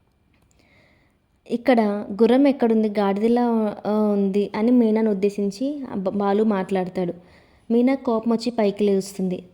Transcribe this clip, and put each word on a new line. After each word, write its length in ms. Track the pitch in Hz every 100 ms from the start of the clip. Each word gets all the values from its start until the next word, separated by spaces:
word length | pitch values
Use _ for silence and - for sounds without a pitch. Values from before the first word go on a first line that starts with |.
| _ _ _ _ _ _ _ _ _ _ _ _ _ _ -
"ఇక్కడ 300 | 240 254 233 208 208 - 196
గుర్రం 260 | 226 254 285
ఎక్కడుంది? 420 | 269 233 220 214
గాడిదలా, 880 | 208 196 196 226 240 240 226 214 - -
ఆ, 40 |
ఉంది" 600 | 214 214 202 196 202 196 220
అని 160 | 226
మీనాను 400 | 247 220 220 220
ఉద్దేశించి 680 | 196 202 202 202 - 269 294 254 202
బ-, 140 | 185
బాలు 340 | 202 202 208
మాట్లాడతాడు. 680 | 220 190 185 190 180 190 175 - - - _ _ -
మీనా 240 | 233 254 269
కోపం 360 | 262 220 226
వచ్చి 200 | 233 240
పైకి 320 | 226 202 202
లేస్తుంది. 600 | 208 196 190 - 185 180 -